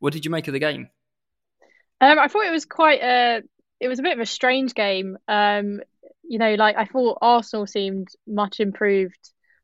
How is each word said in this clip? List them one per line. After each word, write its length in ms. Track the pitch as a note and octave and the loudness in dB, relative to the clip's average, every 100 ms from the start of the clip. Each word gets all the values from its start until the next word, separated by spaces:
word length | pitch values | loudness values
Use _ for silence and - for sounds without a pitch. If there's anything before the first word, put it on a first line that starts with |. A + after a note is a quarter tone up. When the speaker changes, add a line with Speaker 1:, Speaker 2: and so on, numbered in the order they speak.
Speaker 1:
What 120 | C#3+ | -6
did 140 | D#3 D#3 | -4 -4
you 40 | |
make 180 | E3 D#3 | -6 -6
of 40 | |
the 60 | C#3 | -4
game? 320 | D3+ C3+ B2 _ _ _ _ _ _ _ _ _ _ - | -4 -4 -12 _ _ _ _ _ _ _ _ _ _ 2
Speaker 2:
Um, 160 | C4 D4+ | 4 6
I 100 | C#4+ | 2
thought 160 | G#4 | 0
it 80 | G4 | -2
was 140 | D#4+ - | -4 -6
quite 340 | - D#4 D4 | 2 2 4
a, 420 | B3 B3 A#3+ A3+ - _ _ _ | 2 2 2 0 -6 _ _ _
it 80 | B3+ | -6
was 120 | B3+ | -2
a 20 | |
bit 100 | D#4+ | -2
of 80 | B3 | -2
a 60 | G#3+ | -4
strange 480 | - B3+ C4 C4 | -2 0 2 0
game. 420 | - G3+ F#3+ F#3+ F#3+ - | -2 -2 -2 -4 -8 -2
Um, 520 | G#3 G#3 G#3 G3+ G3+ - _ - _ E4+ | 2 2 2 -2 -6 -12 _ -20 _ -8
you 120 | A3+ | 0
know, 160 | A3 | 2
like, 200 | G#3 G#3+ G#3 | 4 2 2
I 100 | G#3+ | -2
thought 320 | C4 A#3+ - | 0 0 2
Arsenal 460 | A#3 A#3+ A#3 G#3+ G3+ | 4 4 2 -6 -6
seemed 400 | G#3 G3 F#3+ F#3 - - | -4 -4 -4 -8 -14 -8
much 320 | G#3 G3+ - | -4 -2 -2
improved. 720 | G3+ F#3+ G#3 G3 F#3 - - _ _ _ | -4 0 2 2 0 -6 -20 _ _ _